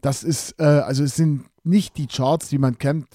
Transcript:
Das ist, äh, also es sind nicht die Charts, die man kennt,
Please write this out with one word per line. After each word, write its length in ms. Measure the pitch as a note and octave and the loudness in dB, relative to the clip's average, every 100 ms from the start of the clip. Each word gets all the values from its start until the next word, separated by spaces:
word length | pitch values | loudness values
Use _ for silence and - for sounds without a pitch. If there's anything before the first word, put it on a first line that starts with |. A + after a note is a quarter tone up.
Das 220 | C#3 C3 | -4 -4
ist, 320 | D3+ D#3+ - - | -4 -4 -6 0
äh, 60 | |
also 400 | D3+ D3 - C3+ | 4 4 2 -2
es 140 | C#3+ D#3+ | -2 0
sind 260 | D#3+ C#3 - _ | 0 0 -6 _
nicht 320 | E3 G3 - - | 0 2 0 -6
die 80 | C3+ | -6
Charts, 420 | - C3 D#3+ - | -2 0 -2 -2
die 80 | C#3+ | 0
man 220 | C3+ A#2+ | 0 0
kennt, 260 | C#3+ D#3 - | -2 -4 -8